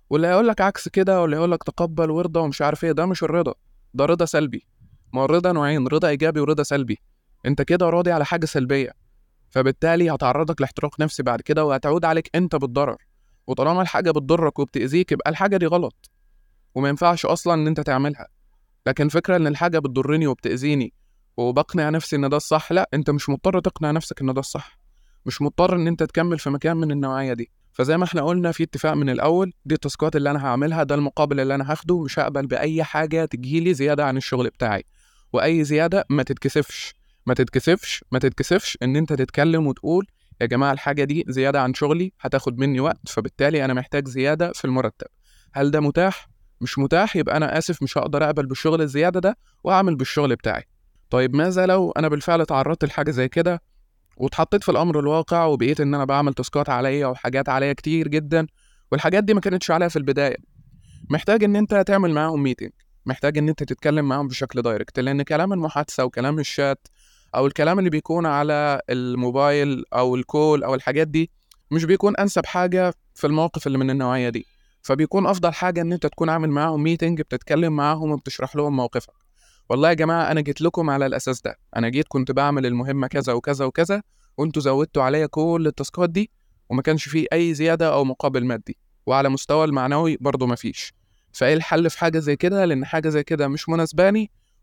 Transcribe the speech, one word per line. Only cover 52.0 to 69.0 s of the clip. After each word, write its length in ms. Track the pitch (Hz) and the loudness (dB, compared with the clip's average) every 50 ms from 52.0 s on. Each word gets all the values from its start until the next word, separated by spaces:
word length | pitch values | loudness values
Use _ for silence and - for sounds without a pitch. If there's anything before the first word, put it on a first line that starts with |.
| 160 156 | 0 0
بالفعل 380 | 147 147 - - 170 165 156 | 0 -2 0 0 2 2 2
تعرضت 380 | - 160 135 - 156 165 - - | 2 0 0 0 0 0 -2 -2
لحاجة 260 | 147 - - 143 147 | -2 -2 -2 -2 -2
زي 180 | 151 123 127 131 | 0 0 -2 0
كده 340 | - 170 165 175 175 170 - _ _ _ _ _ _ _ _ _ _ | 0 0 0 0 0 -2 -6 _ _ _ _ _ _ _ _ _ _
واتحطيت 480 | _ - 135 - - 160 - - 208 202 | _ -6 -4 0 -2 0 2 2 0 2
في 60 | - | 2
الأمر 280 | 160 120 165 175 160 151 | 2 2 2 2 2 0
الواقع 460 | 143 143 151 160 160 - 175 170 165 | 2 2 0 0 0 0 0 2 2
وبقيت 360 | 160 151 127 120 127 156 147 | 2 2 2 2 0 0 0
إن 140 | 151 139 143 | 0 0 0
أنا 100 | 143 139 | 0 0
بعمل 300 | 131 139 139 147 143 135 | 0 0 2 2 0 0
تاسكات 340 | - 127 - - 147 143 147 | -2 -6 -4 -2 -2 -2 0
عليا 360 | 135 120 127 135 135 143 143 | 0 0 0 0 0 0 -2
وحاجات 420 | 131 127 127 - 123 127 135 139 139 | -2 -4 -4 -6 -4 -2 -2 -2 0
عليا 240 | 131 135 135 143 143 | 0 0 0 0 -2
كتير 360 | - - 151 156 165 160 151 | -4 -2 -2 0 0 0 0
جدًا، 380 | 147 156 151 143 156 160 160 160 _ _ _ _ _ _ _ _ - | -2 -2 -2 0 0 0 0 0 _ _ _ _ _ _ _ _ -2
والحاجات 320 | 147 - 160 180 202 214 | 0 2 2 4 4 4
دي 100 | 202 220 | 4 2
ما 60 | 202 | 2
كانتش 300 | - 202 180 185 - - | 2 0 -2 -2 0 0
عليا 180 | 165 165 175 170 | 2 2 2 0
في 80 | 160 | 0
البداية؟ 400 | 156 139 135 139 147 143 135 123 - - _ _ - - - - - - - - - - - | -2 -2 0 0 0 0 0 -2 -4 -10 _ _ -20 -20 -20 -20 -20 -20 -20 -20 -20 -6 -2
محتاج 340 | 147 156 - - 208 226 214 | -2 -2 2 2 2 4 4
إن 120 | 208 202 | 4 4
أنت 180 | 202 214 - 214 | 2 2 4 4
تعمل 360 | 202 190 - 202 196 190 170 | 2 4 4 4 2 4 2
معاهم 320 | 156 147 156 160 165 147 139 | 2 0 0 0 0 0 0
ميتنج، 280 | 135 123 - - - - _ _ _ _ _ _ | 0 -2 -4 -8 -16 -16 _ _ _ _ _ _
محتاج 320 | - 131 - - 143 151 151 | -6 -6 -2 -2 -2 0 0
إن 100 | 151 156 | 0 0
أنت 140 | 156 - 151 | 0 -2 -4
تتكلم 460 | - 135 - - 156 147 156 147 139 | -8 -8 -2 0 0 0 2 0 0
معاهم 200 | 127 139 143 135 | 0 -2 -2 -4
بشكل 340 | 127 - 139 - - 127 113 | -4 -6 -8 -6 -4 -2 -2
دايركت، 380 | 117 113 104 113 - - - | -2 -2 -2 -4 -6 -4 -4
لأن 220 | 127 135 139 139 139 | -2 -2 0 -2 -2
كلام 300 | - 156 151 170 196 196 | 0 0 0 0 0 0
المحادثة 520 | 185 160 156 - 147 147 - - - 131 | -2 -2 -2 -2 -4 -6 -4 -4 -4 -4
وكلام 340 | 127 - - 123 139 151 156 | -2 -2 -4 -2 -2 -2 -2
الشات 500 | 143 - - - 143 139 139 - _ - _ _ _ _ _ _ _ _ - | -4 -4 -2 -2 0 0 -2 -4 _ -20 _ _ _ _ _ _ _ _ -2
أو 120 | 120 135 | 0 0
الكلام 320 | 139 139 - 147 156 180 202 | 0 2 2 0 2 2 2
اللي 120 | 190 175 | 2 0
بيكون 360 | 151 156 - - 160 175 170 | 0 -2 -2 -2 -2 0 0
على 540 | 160 143 143 147 151 151 147 147 147 143 135 - - | 0 0 0 0 0 0 0 0 0 -2 -2 -2 -4
الموبايل 920 | 123 127 | -4 -4